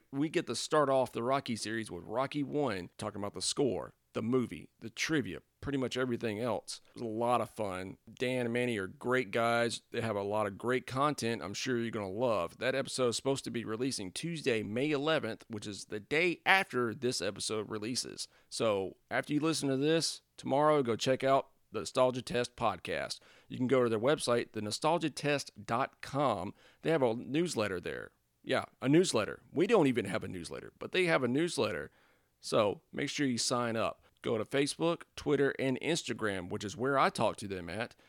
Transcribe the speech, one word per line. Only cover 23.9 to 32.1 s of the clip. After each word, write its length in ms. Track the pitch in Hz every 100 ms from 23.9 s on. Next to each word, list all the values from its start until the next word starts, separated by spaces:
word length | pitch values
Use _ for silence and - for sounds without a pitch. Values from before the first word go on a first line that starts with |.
| 110
website, 540 | 120 151 - 120 -
the 80 | 110
nostalgia 480 | 104 107 151 170 156
test 420 | - 143 143 - - 101
dot 360 | 120 135 -
com. 520 | - 139 143 101 85 - - _
They 60 | -
have 120 | 160
a 100 | 127 113
newsletter 680 | 104 143 175 123 104 92
there. 300 | 82 64 50 _ _ _ -
Yeah, 200 | 120 - -
a 60 | 123
newsletter. 540 | 151 190 117 98 - -
We 160 | 127 196
don't 200 | 226 143
even 180 | 120 98
have 180 | 101
a 40 | 98
newsletter, 420 | 92 82 69 - -
but 140 | -
they 120 | 180 175
have 180 | 160
a 40 | 123
newsletter. 640 | 131 170 156 107 85 73 _ _